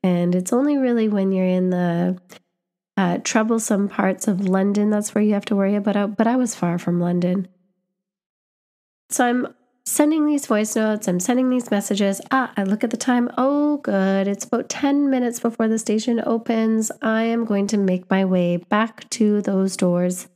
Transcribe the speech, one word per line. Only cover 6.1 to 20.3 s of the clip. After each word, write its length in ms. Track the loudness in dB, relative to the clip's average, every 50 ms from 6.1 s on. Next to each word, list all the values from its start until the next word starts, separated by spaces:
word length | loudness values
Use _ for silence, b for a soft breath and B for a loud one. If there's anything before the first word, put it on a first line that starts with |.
| -2
But 120 | 0 0
I 80 | 2 2
was 180 | 0 0 -2 -2
far 240 | -2 -2 -2 -2
from 220 | -2 -2 -2 0 0
London. 480 | 0 0 0 0 0 0 0 -2 -4 -6 _ _ _ _ _ _ _ _ _ _ _ _ _ _ _ _ _ _ _ _ _ _ _ _ _ _ _ _ _ _ _ _
So 160 | 0 0 2
I'm 220 | 2 2 0 -2 -6 -10 _ _ _ _ _ _
sending 380 | -4 0 2 2 2 4 2 2
these 220 | 2 0 -2 0
voice 280 | 0 0 0 0 0 -2
notes, 320 | 0 0 0 -2 -2 -2
I'm 120 | -2 -2 -2
sending 300 | 0 0 0 2 2 2
these 200 | 0 -2 0 0
messages. 500 | -2 -2 0 -2 0 0 2 0 0 -2 -4 -2
Ah, 200 | -2 -2 -2 -2 -4
I 60 | -4 -2
look 200 | -2 0 0 0
at 60 | -4
the 80 | -4
time. 320 | -2 0 0 2 2 0 -2 -2
Oh, 400 | 0 0 2 2 2 2 0 0
good. 500 | -2 -2 -2 0 0 2 2 0 0 0
It's 180 | -2 -4 -6 -4
about 220 | -4 -4 -4 -4
ten 440 | -6 -6 -2 0 0 2 2 2 2
minutes 280 | 0 0 0 -2 -4 -4
before 280 | -4 -4 -2 -2 0
the 100 | 0 0
station 440 | -2 0 -2 -2 0 0 0 -2 0 0
opens. 680 | -2 -2 -2 -2 -2 0 0 2 2 2 0 -2 -4 -6 -4 -2
I 200 | -2 0 0 0
am 220 | 0 0 -2 0
going 220 | 0 0 0 0
to 100 | 0 0
make 320 | 0 2 2 0 0 0 _
my 160 | 0 2 2
way 320 | 2 2 2 2 2 0
back 500 | -2 -2 _ 0 0 0 -2 -4 -14 -12 -12
to 300 | -2 0 2 2 2 2
those 360 | 0 0 0 0 0 0 0
doors 500 | 0 0 2 2 2 0 0 -2 -4 -10 -16